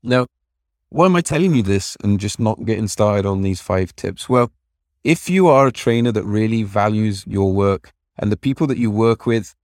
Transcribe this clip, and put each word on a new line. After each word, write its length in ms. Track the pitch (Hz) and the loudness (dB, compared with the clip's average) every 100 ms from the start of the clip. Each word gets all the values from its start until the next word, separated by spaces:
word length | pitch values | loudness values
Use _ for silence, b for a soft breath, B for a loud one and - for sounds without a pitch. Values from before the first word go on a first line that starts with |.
Now, 240 | 117 127 123 _ _ _ _ _ _ | 0 0 0 _ _ _ _ _ _
why 180 | - 185 | 0 2
am 80 | 175 | 2
I 60 | |
telling 340 | 170 151 185 139 | 0 0 2 2
you 80 | |
this 340 | 95 98 - - | 2 -2 -2 -6
and 160 | 101 101 | -2 -2
just 200 | 104 - | -2 -2
not 240 | 110 110 | -2 -2
getting 240 | 107 110 107 | -4 -4 -4
started 380 | - 104 101 98 | 0 0 2 0
on 160 | 98 | -2
these 180 | 98 92 | -2 -4
five 360 | - 92 92 - | -4 -4 -4 -6
tips? 340 | 95 95 - | -10 -10 0
Well, 220 | 123 120 _ _ _ _ _ | 2 2 _ _ _ _ _
if 260 | 131 170 - | -2 -2 0
you 180 | 185 180 | 2 4
are 200 | 135 135 | 6 4
a 40 | |
trainer 400 | 120 - 117 120 | 0 -2 0 0
that 140 | 107 98 | -2 -2
really 380 | 104 110 113 | -2 0 -2
values 600 | 104 101 104 107 107 98 - | -2 0 0 0 -2 -4 -6
your 280 | 98 98 | -2 0
work 400 | 95 101 95 _ _ _ - | 2 0 -2 _ _ _ -6
and 120 | 104 | -4
the 80 | - | -2
people 300 | 135 135 156 | -4 -2 -2
that 100 | 131 | -2
you 140 | 117 | -2
work 340 | 104 113 113 - | 0 0 0 -2
with 300 | 117 98 _ | -4 -4 _